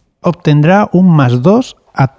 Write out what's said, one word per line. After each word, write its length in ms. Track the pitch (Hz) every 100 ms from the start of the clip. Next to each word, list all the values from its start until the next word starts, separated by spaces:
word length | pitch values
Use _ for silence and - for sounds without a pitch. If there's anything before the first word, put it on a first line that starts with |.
| _ _
obtendrá 680 | 180 - - 147 151 196 208
un 160 | 180 185
más 320 | 160 127 123
dos 340 | 143 226 - - _
a 140 | - 135